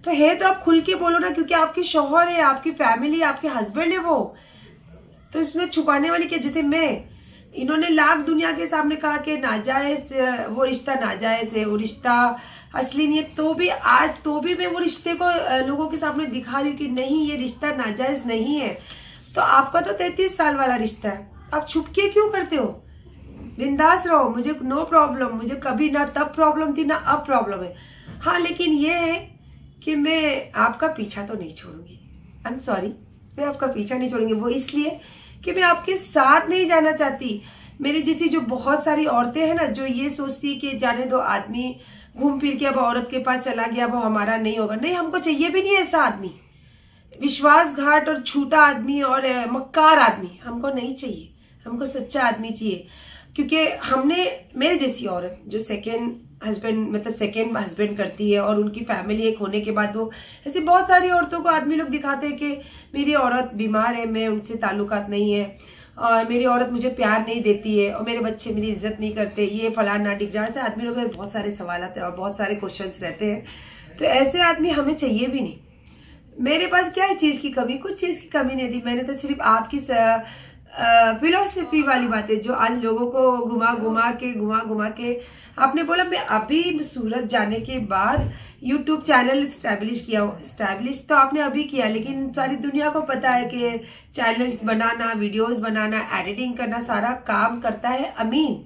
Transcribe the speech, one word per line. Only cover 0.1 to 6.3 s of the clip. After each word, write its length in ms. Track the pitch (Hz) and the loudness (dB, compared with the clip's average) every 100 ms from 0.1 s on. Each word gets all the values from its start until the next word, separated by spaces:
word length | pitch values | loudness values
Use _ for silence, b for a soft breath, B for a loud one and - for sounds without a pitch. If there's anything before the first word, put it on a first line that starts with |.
है 240 | 294 302 | 4 4
तो 120 | 359 381 | 6 2
आप 140 | 381 | 2
खुल 200 | - 330 | 4 4
के 140 | 320 | 4
बोलो 220 | 359 339 339 | 0 2 2
ना, 120 | 359 | 0
क्योंकि 240 | - 311 | -2 2
आपके 300 | 339 320 359 | 2 2 0
शौहर 440 | 339 320 277 320 349 | 0 2 4 4 4
है, 140 | 339 | 4
आपकी 300 | 285 262 320 | 2 2 -4
family, 500 | 311 262 233 294 320 | 0 2 2 0 2
आपके 260 | 302 277 311 | 0 0 -4
husband 440 | 254 202 226 339 | -4 -4 -2 0
है 80 | 370 | 0
वो, 360 | 339 277 190 B B B B B - - - - - | 2 0 0 B B B B B -20 -20 -20 -20 -8
तो 80 | 311 | -2
इसमें 260 | 302 320 349 | -2 -2 -2
छुपाने 440 | 320 302 277 320 | 0 2 2 2
वाली 160 | 339 | 0
क्या? 120 | 330 | 0